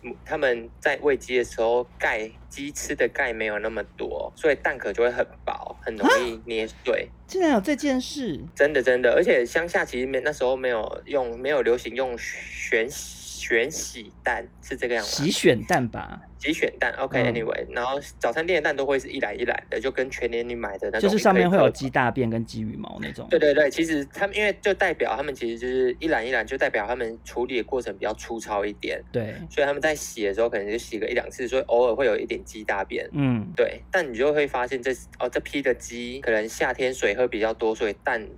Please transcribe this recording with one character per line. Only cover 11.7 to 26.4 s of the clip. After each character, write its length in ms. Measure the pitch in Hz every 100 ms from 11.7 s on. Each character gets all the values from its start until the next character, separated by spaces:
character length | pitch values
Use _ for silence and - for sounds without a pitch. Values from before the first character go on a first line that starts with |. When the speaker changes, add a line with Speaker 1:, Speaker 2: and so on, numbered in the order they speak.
| 123
Speaker 1:
行 160 | 120 117
用 200 | 131 120
旋 680 | - - - - - 117 117 - - - - -
全 260 | - 117 131
洗 440 | - - 123 104 -
蛋， 240 | - 113 - -
是 140 | - 131
这 100 | 123
个 80 |
样 80 | 117
吗？ 80 | -
Speaker 2:
洗 220 | - 147
选 280 | 202 180 120
蛋 220 | 113 165 120
吧。 340 | 107 50 - - -
Speaker 1:
洗 140 | 143
选 200 | 165 147 -
蛋， 140 | 120 -
OK， 220 | 135 135
Speaker 2:
嗯。 120 | 120
Speaker 1:
anyway， 340 | 117 110 - -
然 140 | 120
后 160 | 123 139 - -
早 140 | 123
餐 120 | 139
店 160 | 170 175
的 40 |
蛋 120 | 151 139
都 100 | 139
会 120 | 135
是 100 | -
一 120 | 135
篮 160 | 110 104
一 80 |
篮 160 | 120 - -
的， 100 | 117
就 100 | 131
跟 180 | 131 131
全 180 | - 120
联 180 | 117 120
你 80 | 117
买 200 | 104 98
的 120 | 208
那 80 | -
种 20 |
Speaker 2:
就 80 | 202
是 80 | 208
上 180 | -
面 140 | 190 180
会 80 | 190
有 80 |
Speaker 1:
一 20 | 131
颗 20 |
一 20 |
颗 60 | -
Speaker 2:
鸡 140 | 135
大 200 | 143 123
便 180 | 135 117
跟 160 | 113
鸡 180 | 117 117
羽 140 | 110 107
毛 220 | - -
那 100 | -
种。 140 | - -
Speaker 1:
对， 80 | 165
对， 160 | 151
对， 160 | 143 143
其 140 | -
实 200 | 165 151 139
他 200 | - 202
们 100 | 196
因 80 |
为 120 | 208 196
就 140 | 208
代 180 | 190 190
表 220 | - - 110
他 60 |
们 100 | 147
其 160 | 131 117
实 100 | 117
就 80 | 123
是 300 | 131 127 117
一 80 | 160
篮 160 | 131
一 80 | 113
篮， 120 | 123